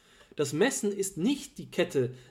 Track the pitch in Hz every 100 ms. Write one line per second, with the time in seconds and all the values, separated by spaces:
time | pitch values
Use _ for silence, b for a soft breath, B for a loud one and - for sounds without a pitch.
0 | b b b b 139 147 247 - 208 202
1 | 190 - 208 285 - - 143 - 170 143
2 | 120 B B